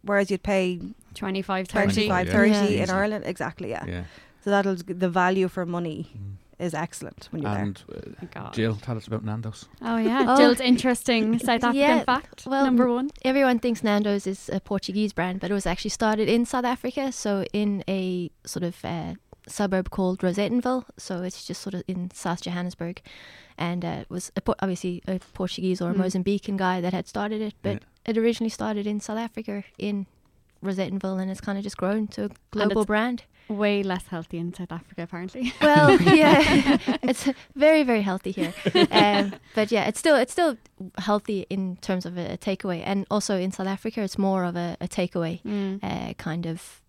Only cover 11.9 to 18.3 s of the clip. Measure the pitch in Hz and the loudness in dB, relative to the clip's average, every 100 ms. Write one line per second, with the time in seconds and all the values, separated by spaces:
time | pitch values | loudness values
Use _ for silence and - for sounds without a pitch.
11.9 | 311 - 254 - - - 269 269 240 247 | 4 2 -2 -2 -16 -4 0 2 4 2
12.9 | 240 277 - 262 269 269 247 247 226 220 | 0 -4 -4 0 4 4 2 0 -2 0
13.9 | 208 208 202 190 190 - 190 - 196 - | 2 2 -2 -2 -8 -6 -6 -4 -6 -4
14.9 | 196 214 - 180 185 180 202 190 180 208 | -2 -2 -2 -4 -4 -4 -2 -2 -4 -6
15.9 | - 220 214 214 233 240 254 240 254 269 | -2 0 2 2 2 2 -2 -2 -2 -4
16.9 | 285 269 - 214 202 - 208 208 202 - | -4 -6 -4 -2 -2 -2 -2 -2 -2 -4
17.9 | 190 185 180 175 | -4 -2 -4 -6